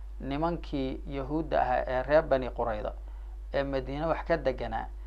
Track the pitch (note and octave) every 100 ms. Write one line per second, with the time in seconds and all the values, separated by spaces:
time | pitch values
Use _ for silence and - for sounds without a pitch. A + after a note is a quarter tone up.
0 | - - B2+ C#3+ E3 E3+ - C#3+ C3 -
1 | - C#3 C3 D3+ D3+ - B2+ B2+ C3 B2+
2 | B2+ D3+ D3+ C3+ B2 B2 A#2 G#2+ - -
3 | - - - - - C#3 C#3 C3+ C3 C#3
4 | E3 D3 - E3 C3+ B2+ A#2 A2+ - -